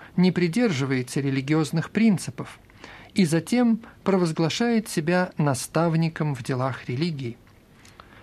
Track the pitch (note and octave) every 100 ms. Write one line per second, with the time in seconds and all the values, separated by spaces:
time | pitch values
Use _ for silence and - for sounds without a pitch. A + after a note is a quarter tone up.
0 | - - F3+ F3 F3 G#3+ A#3+ C3 C3+ C3
1 | B2+ D3 C#3 C3+ C3+ D#3 D3+ E3 - G3+
2 | A3+ E3 - - C3 - - - - -
3 | - - E3 E3 D#3+ B3 A#3 A3+ - -
4 | - F#3+ E3+ D#3+ E3 - A#3+ A3+ A3 F3+
5 | D#3 F3+ F3+ - D3 B2+ - D#3+ E3+ D#3+
6 | E3 - D3+ B2+ A#2 B2+ C3 A#2+ - B2
7 | F3 C#3 A#2+ A2+ - - - - - -
8 | - -